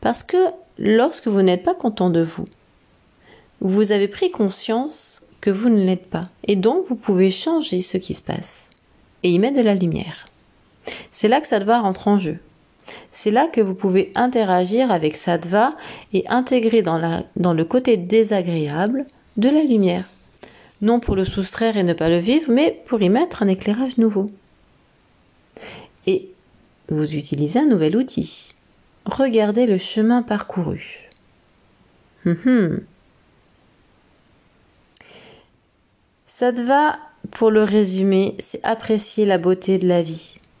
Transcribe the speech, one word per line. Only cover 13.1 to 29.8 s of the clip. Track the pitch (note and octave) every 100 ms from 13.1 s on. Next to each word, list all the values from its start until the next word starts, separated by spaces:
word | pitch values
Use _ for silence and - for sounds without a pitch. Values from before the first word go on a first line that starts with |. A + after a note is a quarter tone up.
C'est | - -
là | G#3+ D#4+
que | D#4+
vous | G3+
pouvez | F#3+ G3 F#3 -
interagir | - B3 B3+ G#3 F3+ F3+ G#3+ C4
avec | F#3 D#3
Sattva | D3 - E3+ E3+ F#3+ A#3+ D#4 - - -
et | F#3+ -
intégrer | A#3+ B3+ B3+ A3+ A3+
dans | F3+ E3
la, | E3 E3 F3+ -
dans | F3
le | E3
côté | E3 B3 B3+ A3
désagréable | F3 A3 A3 G#3 F3+ E3+ D3 D3+ G3+ C4 C#4 _ _ -
de | A#3
la | D4+
lumière. | D4+ A3+ F#3 F3 F#3 _ _ _ - - - _
Non | G#3 A#3+
pour | A#3 G3
le |
soustraire | F#3+ - F#3 - A3+ G#3+
et |
ne | F3+
pas | E3 D#3+
le | F3
vivre, | F3 C#4 D#4
mais | A#3+ D#4+ - -
pour | A#3
y | F#3
mettre | G#3+ F4 -
un | G3+
éclairage | F#3+ - G#3 C4 B3+
nouveau. | A3+ G3+ G3+ - _ _ _ _ _ _ _ _ _ _ _ - - - - _ -
Et | F#3+ - - _ _ _ _ -
vous | D#3 D3+
utilisez | D3+ D3 C#3+ D3+ G#3
un | D4+
nouvel | G#3+ D#3 G3
outil. | C4 - - - - - _ _ _ _
Regardez | - - C4+ A3+ G#3 G#3 B3
le |
chemin | F#3+